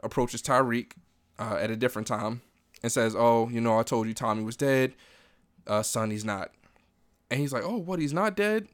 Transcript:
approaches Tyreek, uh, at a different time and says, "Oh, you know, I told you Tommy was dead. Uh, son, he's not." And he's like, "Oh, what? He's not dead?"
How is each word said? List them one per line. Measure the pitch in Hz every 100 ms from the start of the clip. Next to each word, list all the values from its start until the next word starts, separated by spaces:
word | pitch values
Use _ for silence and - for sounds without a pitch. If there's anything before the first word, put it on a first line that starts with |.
approaches | 117 - 123 117
Tyreek, | - 131 127 117 - - _ _ _ -
uh, | 110 90
at | 107
a | 113
different | 123 110 107
time | 107 104 120 - _ _ -
and | 117
says, | - 113 107
"Oh, | 120 117 117
you | 117
know, | 117 110
I |
told | 113 120 113
you |
Tommy | 110 117 107
was | 110 113
dead. | 139 135 131 - - - _ _ _ _ -
Uh, | 104
son, | 107 117 110
he's | 107 107
not." | 98 - _ _ _ _ _ _ _ _
And | 131
he's | 143
like, | 127
"Oh, | 175 233
what? | 170 180
He's | 147
not | 160 214 190
dead?" | 208 220 208